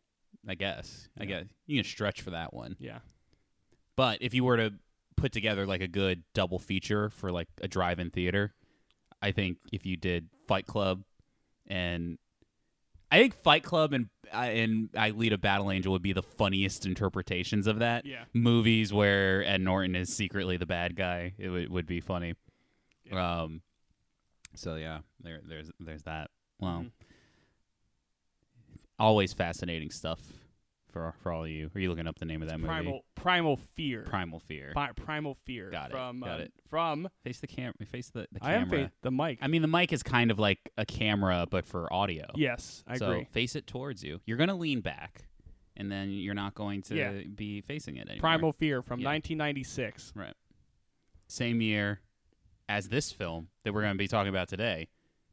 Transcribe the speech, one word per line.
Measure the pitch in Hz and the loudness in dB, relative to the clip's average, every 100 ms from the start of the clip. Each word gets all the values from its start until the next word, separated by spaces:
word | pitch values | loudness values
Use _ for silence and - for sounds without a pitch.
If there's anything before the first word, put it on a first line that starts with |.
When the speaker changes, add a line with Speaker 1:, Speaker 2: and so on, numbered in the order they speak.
| _ _ _ - 104 | _ _ _ -16 -8
Speaker 1:
I | 92 | -4
guess. | 95 - - - - - | -2 -4 -10 -14 -18 -10
I | 98 | -6
Speaker 2:
Yeah. | 90 | -6
Speaker 1:
guess. | 98 _ - | -8 _ -2
You | 143 | -2
can | - | -2
stretch | - 104 - | -2 -2 -2
for | 95 | -6
that | 82 80 60 | -6 -6 -8
one. | 58 - | -10 -10
Speaker 2:
Yeah. | 120 117 - _ _ _ _ _ _ _ _ - | -12 -14 -18 _ _ _ _ _ _ _ _ 2
Speaker 1:
But | 127 107 | 2 2
if | 123 | 0
you | 127 | 2
were | 127 117 | 6 6
to | 110 98 _ _ _ - | 4 -2 _ _ _ -2
put | 135 | 0
together, | 110 107 98 98 | 0 0 2 0
like, | 92 | 0
a | 92 | -2
good | 95 95 87 - | 0 2 0 -2
double | - 92 90 | -2 0 -2
feature | - 95 - 104 107 | -2 -2 0 0 0
for, | - 95 | -4 -4
like, | 87 82 - | -4 -4 -8
a | 95 | -4
drive-in | 95 90 87 85 | 0 2 0 -2
theater, | 92 90 101 101 _ _ _ _ _ _ - | 0 0 2 0 _ _ _ _ _ _ -4
I | 101 | -2
think | 107 92 87 - | 0 0 -2 -6
if | 95 95 | -6 -4
you | 90 | -2
did | 92 87 82 _ - | 0 0 -2 _ 0
Fight | 98 - | 0 0
Club | 110 95 92 - _ _ _ _ _ - | -2 0 0 -6 _ _ _ _ _ -8
and | 95 87 87 85 82 _ _ _ _ _ _ _ - - | -4 -2 -2 -6 -8 _ _ _ _ _ _ _ -12 4
I | 165 | 8
think | 254 | 8
Fight | - 160 156 | 6 6 6
Club | - 165 156 | 4 2 4
and, | 135 110 _ - | 2 -2 _ -8
uh, | 110 | -4
and | 123 113 113 110 110 | 0 2 4 2 0
Alita | 107 107 107 113 101 | 0 0 4 2 4
Battle | 101 98 98 | 4 4 2
Angel | 95 95 | 2 2
would | 95 | 2
be | 95 | 2
the | 92 | 0
funniest | - - 101 95 95 - 98 | -2 2 2 4 2 0 -2
interpretations | 90 98 92 - 90 90 104 101 | 0 0 0 -2 -2 0 2 2
of | 110 | 2
that. | 117 117 139 | 2 0 -4
Speaker 2:
Yeah. | 127 117 | -12 -2
Speaker 1:
Movies | 120 117 117 113 110 104 | 4 6 8 8 6 6
where | 101 101 98 98 95 | 6 6 6 6 4
Ed | 95 95 | 2 2
Norton | 92 95 92 90 | 4 2 2 0
is | 92 | -2
secretly | - 98 101 92 90 | -2 -2 0 0 0
the | 85 | 0
bad | 87 87 87 | 0 -2 -2
guy, | 90 87 87 98 | -2 -2 -4 -6
it | 95 | -4
w-, | 90 85 | -2 -2
would | 90 82 | -2 -2
be | 87 | -4
funny. | - 90 85 82 _ _ _ _ _ _ - | -2 -4 -4 -6 _ _ _ _ _ _ -8
Speaker 2:
Yeah. | 92 87 85 | -2 0 0
Speaker 1:
Um, | 80 80 _ _ _ _ _ _ _ _ - | -4 -8 _ _ _ _ _ _ _ _ -20
so | - 90 80 | -12 -8 -6
yeah, | 80 78 - _ | -8 -10 -12 _
there, | 85 78 | -16 -14
there's, | 80 80 78 - | -14 -14 -14 -14
there's | 82 78 | -14 -12
that. | 78 80 71 _ _ - | -10 -10 -10 _ _ -8
Well, | 92 85 | -4 -4
Speaker 2:
Mm-hmm. | 85 - - - _ _ _ _ _ _ _ _ _ _ _ _ _ 120 - - _ - | -8 -14 -20 -20 _ _ _ _ _ _ _ _ _ _ _ _ _ _ -20 -20 _ 2
Speaker 1:
always | 110 107 95 | 6 6 4
fascinating | - 87 85 87 82 76 | 2 -2 -2 -4 -4 -6
stuff | - 78 82 - - - _ _ _ _ | -8 -6 -6 -10 -20 -20 _ _ _ _
for, | 85 82 - | -8 -8 -6
for | 90 | -6
all | 82 | -4
of | 80 | -6
you. | 78 78 101 | -8 -6 0
Are | |
you | 92 | 0
looking | 85 82 | 0 -4
up | 78 | -6
the | 82 | -6
name | 80 | -6
of | 78 | -6
that | 80 | -4
movie? | 80 | -4
Speaker 2:
Primal, | 160 165 135 - - | -4 -4 -6 -10 -6
Primal | 180 180 160 131 - - | 0 2 2 0 -4 -6
Fear. | 147 113 - | -4 -4 -4
Speaker 1:
Primal | 98 85 82 | -4 -4 -8
Fear. | - 76 69 | -12 -12 -6
Speaker 2:
Pri-, | 147 143 - | -4 -4 -6
Primal | - 151 151 131 - | -8 -6 -6 -8 -10
Fear. | 120 95 | -10 -8
Speaker 1:
Got | 82 67 | -8 -6
it, | |
Speaker 2:
From, | 131 127 123 | -6 -6 -8
Speaker 1:
got | 123 80 | -8 -8
Speaker 2:
uh, | |
Speaker 1:
it. | 78 _ - | -10 _ -8
Speaker 2:
from | 156 165 151 185 _ | -2 -2 -2 -6 _
Speaker 1:
Face | - 123 | -10 -10
the | - | -10
cam-, | - 123 - 101 | -8 -8 -8 -10
face | 123 120 | -10 -10
the, | 117 - | -10 -10
the | 101 | -6
Speaker 2:
I | 123 | 0
am | 208 180 | 2 2
Speaker 1:
camera. | 165 135 | 0 0
Speaker 2:
fa-, | _ | _
the | 127 | -2
mic. | 131 160 120 | 0 0 -2
Speaker 1:
I | 143 | 0
mean, | 165 | 2
the | 160 | 4
mic | 170 180 | 4 4
is | 143 | 2
kind | - 123 117 | 2 4 6
of | 104 | 6
like | 104 95 - - | 4 4 -2 -6
a | 107 | -4
camera, | - 107 104 95 90 85 | 0 2 4 4 2 2
but | 92 - | 0 -2
for | 90 85 | -6 -2
audio. | 90 98 80 - 151 | 0 0 -2 -6 -2
Speaker 2:
Yes, | 139 120 - - - | -2 -2 -10 -16 -8
I | 123 | -4
Speaker 1:
So | 101 | 0
Speaker 2:
agree. | 87 - | 0 -2
Speaker 1:
face | 113 120 151 | 0 0 -2
it | - | -8
towards | 127 143 95 | -10 -8 -8
you. | 73 82 - | -8 -8 -2
You're | 117 | 2
gonna | 170 190 | 2 2
lean | 165 127 | -2 0
back, | 92 69 78 - - - - - _ - | -2 -6 -12 -16 -20 -20 -20 -20 _ -8
and | 101 | -6
then | 98 98 | -4 -4
you're | 98 95 | -4 -4
not | 101 101 - | -4 -6 -6
going | 104 101 | -6 -6
to | - 151 | -4 -2
Speaker 2:
Yeah. | 123 101 - 101 | -2 -6 -10 -10
Speaker 1:
be | 104 104 | -8 -8
facing | - 151 - 65 | -8 -10 -8 -12
it | - | -10
anymore. | - | -2
Speaker 2:
Primal | 160 165 160 | 2 4 2
Fear | - 156 131 | 2 0 0
from | - 123 | -2 -4
Speaker 1:
Yeah. | 135 | -2
Speaker 2:
nineteen | 156 - 156 | -2 -2 -2
ninety-six. | 147 143 123 - 110 - - 107 | -2 -2 -6 -6 -6 -8 -16 -12
Speaker 1:
Right. | 73 - _ _ _ _ _ _ _ - - | -12 -14 _ _ _ _ _ _ _ -20 -14
Same | - 120 117 | -4 0 2
year | 110 107 101 104 _ _ _ _ _ _ - | 2 2 0 -2 _ _ _ _ _ _ -4
as | 104 95 | -2 0
this | 127 - | -2 -2
film | - 90 82 82 _ | -6 -6 -6 -10 _
that | 110 | -4
we're | 104 | 0
gonna | 107 98 | 0 0
be | 98 | 0
talking | 110 98 | 2 2
about | 95 90 | 0 -2
today, | 95 113 82 80 _ _ _ _ | -2 -2 -2 -8 _ _ _ _